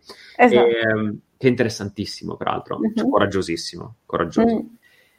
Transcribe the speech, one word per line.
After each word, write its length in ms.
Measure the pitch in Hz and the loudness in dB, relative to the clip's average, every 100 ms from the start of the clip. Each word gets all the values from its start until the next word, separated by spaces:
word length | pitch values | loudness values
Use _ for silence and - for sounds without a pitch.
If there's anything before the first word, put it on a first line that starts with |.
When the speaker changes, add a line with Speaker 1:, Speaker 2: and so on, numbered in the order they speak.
| - - - - | -14 -20 -14 2
Speaker 1:
Esatto. 300 | 247 - 120 | 6 6 4
Speaker 2:
Ehm, 520 | - 113 110 107 - - _ | 2 0 0 -2 -6 -14 _
che 100 | 131 | 0
interessantissimo, 880 | 123 113 - 101 - 95 - - - | 2 0 -2 -8 -8 -8 -8 -10 -6
peraltro. 420 | - - - - | -4 -6 -6 -4
Speaker 1:
Mhm. 160 | 220 220 | -2 -2
Speaker 2:
Cioè, 140 | 233 | 0
coraggiosissimo, 840 | 104 98 95 87 82 - 85 87 - - | 0 0 0 -4 -6 -8 -12 -16 -18 -6
coraggioso. 500 | 82 160 220 233 226 | -2 0 2 2 0
Speaker 1:
Mm. 100 | - - _ _ _ | -6 -16 _ _ _